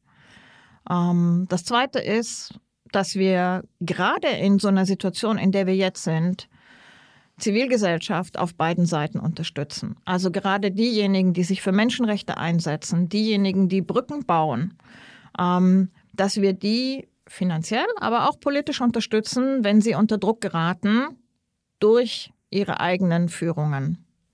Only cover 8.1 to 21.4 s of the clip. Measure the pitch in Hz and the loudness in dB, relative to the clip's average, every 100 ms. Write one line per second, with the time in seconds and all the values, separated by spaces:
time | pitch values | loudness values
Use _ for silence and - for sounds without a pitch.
8.1 | 170 180 - 175 - 160 170 170 165 151 | -4 -4 -4 -6 -2 0 2 0 0 -2
9.1 | - 147 165 160 - 143 - - - - | -4 -4 -4 -8 -6 -8 -8 -10 -10 -4
10.1 | 185 185 185 190 202 202 190 233 214 196 | -2 0 -2 -2 0 0 0 0 2 2
11.1 | 190 185 175 175 190 - 190 233 247 226 | 2 2 2 0 -2 0 2 2 0 0
12.1 | 208 - - 165 170 165 151 - 170 175 | -2 -4 -6 -2 0 -2 -4 -2 -2 0
13.1 | 214 220 208 196 190 185 190 175 190 254 | 0 0 2 2 2 2 2 0 -2 -4
14.1 | 294 247 170 156 120 175 - - - - | -6 0 0 0 -2 -4 -8 -20 -20 -20
15.1 | - - - 180 180 185 185 185 - _ | -20 -14 -4 0 4 6 4 2 -4 _
16.1 | - 196 214 196 185 208 226 262 269 - | -4 -2 2 0 0 -2 0 -2 -6 -12
17.1 | _ _ - 185 160 165 220 392 440 - | _ _ -4 -2 -2 -2 -2 -2 -4 -2
18.1 | 233 - 285 285 285 294 277 247 226 - | 0 0 0 -2 -2 -2 -2 0 0 -2
19.1 | 214 214 247 262 269 202 214 220 170 214 | -2 -2 -2 0 0 2 4 4 2 0
20.1 | 214 202 220 202 165 165 180 202 226 294 | 2 0 -2 -4 -2 -2 0 0 0 -2
21.1 | - _ _ | -8 _ _